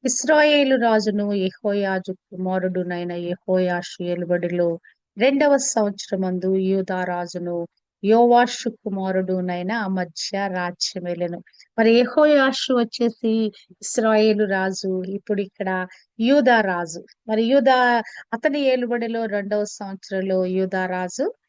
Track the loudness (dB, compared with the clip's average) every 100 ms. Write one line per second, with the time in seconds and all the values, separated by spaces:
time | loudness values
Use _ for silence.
0 | -4 -4 2 4 6 4 4 2 4 2
1 | 0 -2 -2 -2 -2 -4 -4 -2 0 -2
2 | -6 -12 _ -8 -4 -2 -2 -4 -4 -6
3 | -6 -6 -6 -8 -2 0 0 -2 -6 -8
4 | -6 -4 -2 -2 0 0 0 -2 _ _
5 | _ 0 2 4 4 4 2 0 0 -2
6 | -6 -4 -2 -2 0 0 0 0 -2 -4
7 | -4 -4 -6 -8 -6 -6 -8 _ _ _
8 | 2 6 6 6 4 0 -8 -8 -8 -6
9 | -2 -2 -2 -2 -2 -4 -4 -4 -4 -4
10 | -4 -8 -8 -4 -4 -4 -6 -6 -8 -6
11 | -8 -4 -4 -6 -14 _ _ 0 4 4
12 | 4 4 6 6 4 0 -2 0 0 -2
13 | -4 -2 -2 0 0 -4 _ _ -6 0
14 | 2 4 4 4 2 0 -2 -2 -4 -4
15 | -4 -8 _ -4 -4 _ -4 -4 -6 -12
16 | _ _ 2 4 6 4 2 -2 -6 -10
17 | -16 _ -4 -2 4 4 4 4 4 2
18 | -2 -14 -10 -4 -2 0 0 0 -2 -4
19 | -4 -4 -4 -4 -2 -4 -4 -8 -12 -12
20 | -8 -6 -2 0 0 -2 -2 -2 -4 -4
21 | -6 -4 -6 -6